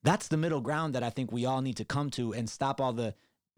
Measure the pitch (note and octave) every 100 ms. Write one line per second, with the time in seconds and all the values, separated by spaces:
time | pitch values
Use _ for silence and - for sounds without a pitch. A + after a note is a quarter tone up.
0 | - G3+ - D#3 E3+ D3+ A#2 D3+ D#3+ B2+
1 | A#2+ B2 B2 A#2+ B2 C3 C3 B2 A#2 C#3
2 | D3 A#2 A#2+ G#2+ A2+ - C#3 C3+ C3 A#2
3 | A2+ - _ _ _